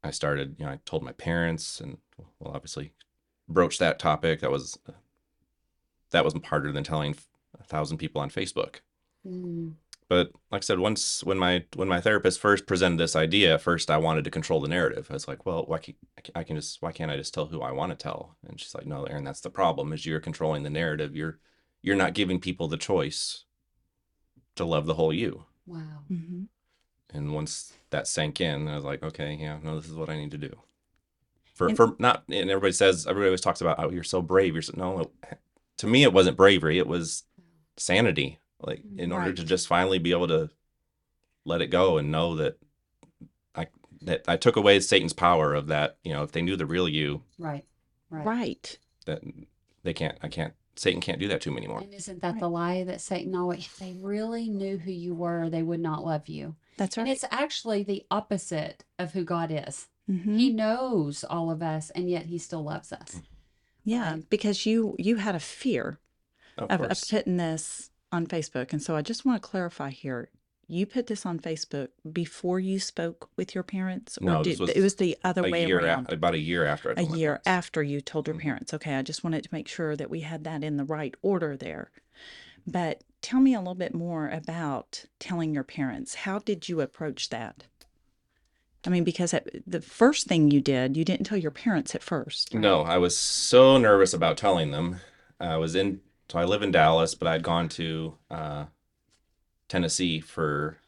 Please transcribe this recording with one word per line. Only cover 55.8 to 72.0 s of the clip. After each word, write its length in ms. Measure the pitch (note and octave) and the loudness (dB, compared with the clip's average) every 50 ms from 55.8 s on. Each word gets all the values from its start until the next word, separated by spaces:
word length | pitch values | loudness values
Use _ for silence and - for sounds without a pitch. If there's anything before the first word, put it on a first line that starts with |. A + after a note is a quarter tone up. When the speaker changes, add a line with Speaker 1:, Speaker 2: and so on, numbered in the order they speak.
| E3+ D#3+ D#3 D3+ - | -2 -4 -4 -4 -4
Speaker 2:
love 240 | E3 D#3 D3+ - - | -4 -4 -4 -4 -8
you? 280 | D#3 D3+ C#3+ D3 D#3+ _ _ _ _ - | -12 -12 -10 -12 -14 _ _ _ _ -4
Speaker 3:
That's 200 | G3+ F#3 - A3+ | -4 -4 -2 -4
Speaker 2:
And 80 | A3+ | -2
Speaker 3:
right. 80 | C4 C4+ | -2 -2
Speaker 2:
it's 120 | C4 - - | -4 -4 -6
actually 540 | - B3 C#4+ D4+ - - - A#3 A3 G3+ G3+ | -2 -2 -2 -4 -4 -8 -4 -2 -2 -2 -2
the 240 | G3 G3+ G3+ - _ | -2 -6 -6 -4 _
opposite 760 | G3 G#3 G#3+ _ G#3 F#3 - - F3 D#3 D#3 E3 - _ - _ _ - | -4 -4 -2 _ -4 -4 -4 -4 -6 -6 -6 -6 -10 _ -20 _ _ -8
of 160 | F3+ D#3+ - | -8 -6 -4
who 100 | F#3+ F3 | -6 -4
God 280 | E3+ F3+ E3+ E3 D#3+ | -2 -2 -2 -2 -2
is. 360 | D#3+ D3+ - - D3 - - _ _ _ _ - | -4 -6 -6 -8 -12 -14 -16 _ _ _ _ -4
Speaker 3:
Mm-hmm. 260 | F#3+ F3+ E3+ G#3 G#3 | -4 -2 0 0 2
Speaker 2:
He 140 | A3 B3 C4+ | 4 4 2
knows 720 | A3+ A3 A3 G#3+ A3+ B3 C4 C4 A#3+ F#3+ D#3 C#3+ C#3+ - - | 2 2 0 0 0 0 -2 0 0 0 0 0 -4 -8 -8
all 280 | - - E3+ E3 E3 | -6 -4 -4 -2 -2
of 100 | E3 D#3 | -4 -4
us, 300 | E3+ D#3+ D#3 D#3 D#3 - | -4 -4 -4 -4 -6 -8
and 180 | - F3+ F3+ F3+ | -8 -6 -4 -2
yet 160 | F3+ E3+ E3+ | -2 -4 -4
he 140 | E3 E3+ F3 | -6 -8 -10
still 240 | - - - E3 D3+ | -8 -8 -8 -8 -6
loves 280 | D3 D#3 F3+ - - | -6 -8 -8 -10 -12
us. 300 | - - - - - - - _ - - _ _ _ _ _ _ _ _ _ | -16 -16 -16 -16 -18 -18 -18 _ -20 -20 _ _ _ _ _ _ _ _ _
Speaker 3:
Yeah, 300 | G#3 A3+ A#3+ A#3 E3+ D#3+ | -2 -2 -2 -2 -2 -4
Speaker 2:
Right. 160 | - D#3 _ | -6 -2 _
Speaker 3:
because 340 | - G#3 - G#3 G3+ - - | 0 0 2 0 -2 0 0
you, 300 | A3 A3 A3+ A3+ G#3 - F#3+ | 2 2 2 0 0 -4 -2
you 200 | F3 G3+ A#3+ A3 | 0 0 0 2
had 180 | G3 G#3+ F#3 | 0 -2 -4
a 40 | E3 | -4
fear 600 | - - - - - C4 G#3 B2+ - - D3 - _ _ _ _ _ _ _ _ _ _ _ - | -6 -8 -14 -6 -2 -2 0 0 -2 -4 -8 -10 _ _ _ _ _ _ _ _ _ _ _ -8
Speaker 1:
Of 140 | - G#2 | -2 -2
Speaker 3:
of, 100 | F#3+ F#3 | 0 0
of 60 | - F#3+ | 0 -2
Speaker 1:
course. 160 | F#3+ - - - | -2 -4 -4 -2
Speaker 3:
putting 260 | G#3+ G#3+ - - F3+ F3 | -2 -2 0 0 -2 0
this 540 | E3+ E3 D#3+ D#3 - - - - - - _ _ _ _ | 0 -2 -4 -4 -6 -10 -12 -14 -16 -20 _ _ _ _
on 160 | - E3+ E3 | -4 -4 -4
Facebook. 460 | D#3+ - E3 D3+ - _ C3 B2 - | -2 -4 -6 -6 -4 _ -6 -6 -4
And 100 | - D3+ | -4 -6
so 140 | D3 - D#3+ | -4 -2 -4
I 60 | D3+ | -4
just 240 | D3 - A#3 - - | -2 -4 -6 -2 0
wanna 120 | - B3 G#3 | 0 0 0
clarify 520 | - - - F#3+ F3+ F3 - - C#3+ C#3 | -2 -6 -6 -4 -4 -4 -6 -8 -8 -8
here. 400 | C#3 - - C#3+ B2+ A#2+ A#2+ _ _ _ _ _ _ _ _ _ | -8 -8 -8 -6 -6 -6 -8 _ _ _ _ _ _ _ _ _
You 160 | E3+ F3 G3 | -4 -4 -4
put 220 | G3 - B3+ A#3+ - | -2 -2 -6 -4 -4
this 180 | G#3+ G3 - | -6 -6 -4
on 140 | F#3 E3+ E3 | -6 -6 -6
Facebook 500 | - E3 D#3+ D#3 - _ - C#3+ C3+ - _ _ | -4 -6 -6 -6 -8 _ -6 -8 -8 -8 _ _